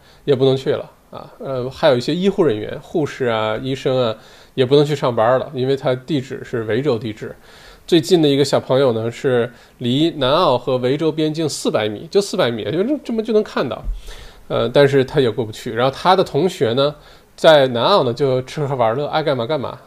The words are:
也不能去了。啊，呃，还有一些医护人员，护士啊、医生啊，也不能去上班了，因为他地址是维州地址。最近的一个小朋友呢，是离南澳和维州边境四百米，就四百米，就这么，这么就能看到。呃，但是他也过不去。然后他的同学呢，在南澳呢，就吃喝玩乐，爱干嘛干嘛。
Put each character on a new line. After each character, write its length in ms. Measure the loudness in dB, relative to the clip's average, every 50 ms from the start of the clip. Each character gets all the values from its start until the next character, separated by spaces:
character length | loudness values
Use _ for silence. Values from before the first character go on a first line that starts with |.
| _ _ -20 -8 -2
也 100 | 0 2
不 80 | 4 4
能 140 | 2 2
去 140 | 2 0 -2
了。 200 | -4 -4 -6 -12 -18 _ _ _
啊， 200 | -18 -18 -18 -18 -18 -14
呃， 300 | -10 -8 -6 -6 -6 -8
还 180 | -4 2 2
有 80 | 4 4
一 60 | 4
些 120 | 0 -2 -2
医 140 | 0 0
护 160 | 0 2 2 2
人 140 | 2 2
员， 200 | 0 -4 -8 -10 -12
护 240 | -12 -6 -4 -4 -4
士 200 | -4 -4 -4 -2
啊、 320 | 0 0 0 0 -2 -4 -4 -4
医 100 | -6 -6
生 240 | -4 -2 -2 0
啊， 160 | 0 0 -2 -2 -6 -12 -20 -20 -20 -20 -8 _
也 120 | 0 2
不 100 | 4 6
能 80 | 4 4
去 100 | 2 0
上 220 | -2 -2 0 2
班 240 | 2 4 4 4 2
了， 100 | 0 -4 -4
因 120 | -4 -2
为 80 | -2 -2
他 220 | 0 0 -2 -2
地 240 | -2 -4 -4 -4 -4
址 220 | -4 -6 -10 -12 -10
是 200 | -6 -6 -6 -4
维 180 | -2 -2 -2
州 180 | 0 0 -2 -2
地 140 | -4 -8 -10
址。 200 | -10 -12 -14 -16 -18 -20 -20 -20 -20 -20 -20 -20 -20 -2
最 140 | 2 2 2
近 200 | 4 4 4 4
的 60 | 4
一 80 | 4 4
个 80 | 2 2
小 160 | 2 2 0
朋 220 | 0 0 2 2
友 100 | 2 2
呢， 180 | 0 0 -4 -6
是 400 | -6 -4 -2 0 2 2 0 -2 -6 -14 -20 _ _
离 320 | _ -4 -2 0 0 0 0 0
南 120 | 0 0 2
澳 280 | 2 2 4 2 2
和 180 | 0 0 -2 -2
维 200 | 0 0 0 0
州 120 | 0 0 -2
边 240 | 0 0 -2 -2 -2
境 140 | -2 -4
四 240 | -4 -4 -4 -4 -2
百 160 | -2 0 -2
米， 180 | -2 -4 -8 -10 -2
就 80 | -2 0
四 160 | 0 0 -2
百 160 | 0 0 0
米， 140 | -2 -4 -4
就 180 | -4 -2 -2 -2
这 0 |
么， 160 | -2 -4 -4 -4
这 80 | -6 -6
么 100 | -4 -2
就 80 | 0
能 100 | 0 0
看 280 | 0 0 -4 -4 -4 -4
到。 120 | -6 -6 -6 -8 -8 -8 -10 -14 -16 -16 -18 -20 -20 -20 -10 -4
呃， 180 | -2 -2 -2
但 180 | 2 4 4 6
是 200 | 6 6 2 2
他 160 | 2 0 0
也 100 | 0 2
过 140 | 0 -2 -6
不 80 | -6 -8
去。 180 | -10 -10 -6
然 140 | -2 0 0
后 100 | 0 -2
他 180 | 0 0 2 2
的 80 | 2
同 280 | 2 0 0 0 0 -2
学 240 | -2 -2 -2 0 0
呢， 200 | 0 0 0 -2 -6 -14 -20 -20 -20 _ _ _
在 280 | 2 6 6 8 8 6
南 140 | 4 2 0
澳 220 | 2 4 4 4 2
呢， 100 | 0 0
就 280 | 0 0 0 0 -2
吃 240 | -2 -6 -6 -6 -4
喝 100 | -4 0
玩 180 | 0 0 0 0
乐， 80 | -2 -4
爱 180 | -2 -2 -2 0
干 140 | 0 -2
嘛 80 | -2 -2
干 120 | -2 -4
嘛。 220 | -4 -4 -6 -10 -12 -18